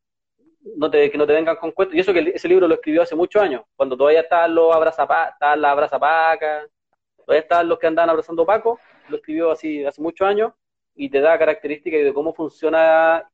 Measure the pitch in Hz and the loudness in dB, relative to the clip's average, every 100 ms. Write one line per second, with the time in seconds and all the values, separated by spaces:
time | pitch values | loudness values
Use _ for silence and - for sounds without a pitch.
0 | _ _ _ _ _ _ - - 151 147 | _ _ _ _ _ _ -18 -8 -2 2
1 | 143 147 147 156 165 160 160 170 190 165 | 2 0 0 0 0 -4 -4 -4 -2 -2
2 | 185 175 160 - 170 185 175 160 156 156 | 0 0 -2 -4 0 2 2 0 0 -2
3 | 170 156 185 208 185 123 - - 135 127 | 0 -2 -2 0 0 -4 -8 -6 -4 0
4 | 143 160 160 175 165 165 165 160 160 156 | 2 2 2 0 2 2 4 4 2 0
5 | 143 - - - 147 151 143 143 147 135 | -2 -2 -2 -2 -2 0 0 0 0 0
6 | 143 160 160 156 151 151 151 _ _ _ | 0 2 0 0 -4 -6 -10 _ _ _
7 | _ _ - 147 160 170 170 165 165 160 | _ _ -2 0 2 0 0 0 0 2
8 | 165 160 165 165 165 220 220 233 _ _ | 0 0 -2 -2 0 0 -2 -6 _ _
9 | - 147 - 156 165 160 156 147 139 - | -12 -12 -8 -2 -2 -2 -6 -6 -8 -8
10 | 160 - 190 208 233 - _ _ _ - | -8 -2 0 0 -2 -6 _ _ _ -12
11 | 139 135 156 160 156 151 143 151 175 156 | -4 0 2 2 0 -2 -6 -10 -4 0
12 | 139 135 160 160 151 - 156 160 160 160 | 0 -2 -4 -6 -10 -6 -2 2 4 4
13 | 165 165 - | 4 0 -4